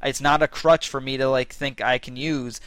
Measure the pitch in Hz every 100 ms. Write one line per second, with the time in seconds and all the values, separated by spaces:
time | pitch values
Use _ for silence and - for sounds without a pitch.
0 | 139 131 143 151 151 - 160 165 - 139
1 | 131 131 135 131 123 - 139 131 117 127
2 | - 127 151 147 123 113